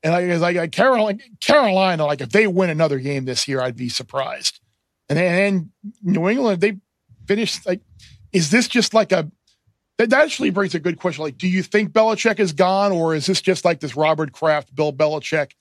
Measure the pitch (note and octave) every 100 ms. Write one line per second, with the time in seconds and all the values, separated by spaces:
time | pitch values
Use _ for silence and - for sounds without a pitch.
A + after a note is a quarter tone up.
0 | D#3+ F3 F3+ E3+ F3 F3 E3 - B3 B3
1 | G#3+ G3+ - - - D4 A#3+ F#3+ F#3+ E3+
2 | D3 C#3+ B2 G3 G#3+ F3+ F#3 D#3 D#3+ C#3
3 | C3+ C#3+ C3 B2 - C3+ B2+ A#2 B2 -
4 | B2 C3+ C3 - - - _ _ _ _
5 | _ D3 F3+ F3 G3+ F#3+ E3 _ G#3 -
6 | F#3 F#3+ F3 B3 B3 F#3 G3+ G3 _ _
7 | _ _ - G3+ A3 - - F#3 _ -
8 | - - - F3+ D#3 A3 A#3 A#3+ - A3
9 | G3+ F#3 D#3 _ _ _ _ _ _ -
10 | A3+ C4 D#4 - G#3 F#3 G3 F3 D#3+ E3
11 | F3+ D3 D#3 C3 F#3 F#3 - G#3 G3+ A3
12 | A3 G#3+ A3+ G#3+ G3 D3 F#3 F#3+ G3+ F3+
13 | E3 D#3+ D3 F#3+ - F#3 F3 E3+ D3 B2
14 | D#3 D#3 D3+ - D#3+ D3+ - C3 D3+ C3+
15 | D3+ D3+ - D#3+ C#3+ _